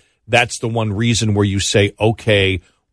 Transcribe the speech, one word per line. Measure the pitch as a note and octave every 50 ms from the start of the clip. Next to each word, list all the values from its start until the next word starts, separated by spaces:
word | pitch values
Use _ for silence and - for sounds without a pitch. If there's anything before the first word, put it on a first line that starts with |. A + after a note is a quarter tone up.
| _ _ _ _ _ -
That's | B2 A#2+ B2 A2 - -
the | B2+ A2+
one | A2+ A#2 A2 G#2+ G2
reason | G2+ A#2 A#2+ A#2 G#2 A2+ G#2+ G2+
where | G2+ G#2
you | G2+ F#2+ G2
say, | - - - G#2+ G2+ G2 - -
"Okay, | G#2 A2+ A2 - - A#2 G#2 G2+ F#2+ F#2+ F#2+ F2 - _ _ _ _ _